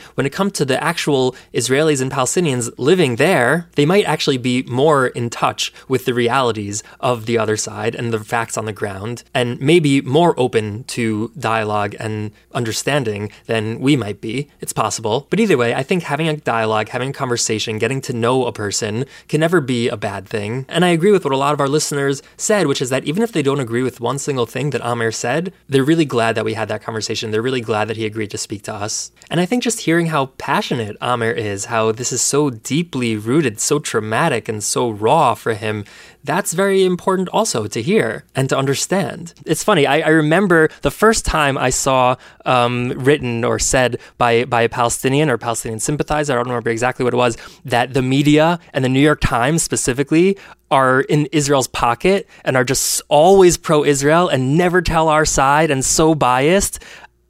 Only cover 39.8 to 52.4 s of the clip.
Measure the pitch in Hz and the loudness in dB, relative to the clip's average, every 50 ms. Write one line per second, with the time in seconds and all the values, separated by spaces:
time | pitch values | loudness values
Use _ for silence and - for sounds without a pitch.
39.8 | 139 131 139 160 156 156 160 160 151 151 160 185 214 185 175 165 156 151 - - | 4 4 4 2 4 4 4 4 4 4 4 4 4 4 4 4 4 2 0 -2
40.8 | - 143 - - 208 220 220 - - - - 160 147 139 135 139 135 123 127 - | -4 -4 -2 2 2 2 2 2 0 -2 0 0 2 0 0 0 0 0 0 0
41.8 | - 139 131 131 127 123 127 - - - - - - - 131 123 120 120 123 120 | 0 2 2 4 4 2 2 0 -4 -18 -20 -10 -2 0 2 2 2 2 0 -2
42.8 | 120 123 139 143 127 131 151 143 131 123 117 117 117 120 113 107 - - - 131 | -2 -4 -4 -2 2 2 2 2 2 -2 -4 -2 -2 0 0 0 0 0 2 2
43.8 | 127 120 117 - - - - - 123 120 117 117 120 139 127 117 117 117 - 127 | 2 0 -2 -4 -10 -10 -4 0 0 2 2 2 0 0 0 0 0 0 0 0
44.8 | 120 117 - - - 135 135 143 156 147 120 110 - 117 117 - - 120 110 110 | 0 0 0 0 -2 0 2 2 2 2 0 -2 -2 -4 -6 -6 -6 -8 -8 -6
45.8 | - - 151 143 - - 151 151 151 143 131 120 120 123 123 120 113 117 117 113 | -4 -4 -2 -2 -2 -2 -2 -2 -2 0 0 -2 -2 -2 -4 -4 -2 -2 -2 -2
46.8 | 123 127 127 - 131 135 123 123 123 120 113 - - - - - - 139 120 120 | -2 -2 -2 0 -2 0 2 2 2 0 0 -2 -10 -20 -20 -16 -8 -2 0 0
47.8 | 127 - 127 139 127 131 135 139 147 147 147 151 156 165 175 170 - - - 143 | 0 0 0 -2 0 0 2 2 4 4 4 4 4 4 2 -2 -4 -6 -4 -2
48.8 | 131 127 131 135 143 151 151 - - - 135 117 120 139 160 165 - - 123 113 | 0 2 2 4 4 4 4 2 0 -2 0 0 0 2 0 0 -2 -2 -4 -4
49.8 | - - 120 120 143 - 156 160 180 196 196 - - - - _ _ - 147 135 | -2 -2 0 -2 0 2 2 4 4 4 2 -2 -6 -20 -20 _ _ 0 2 4
50.8 | 131 127 131 131 - - - 147 147 - - 156 143 139 147 135 123 - - - | 4 4 4 2 2 2 2 0 0 2 0 0 0 2 2 2 0 0 -4 -2
51.8 | 131 120 117 - - 180 196 196 - _ - - | 0 0 0 2 2 2 2 0 -2 _ -16 -12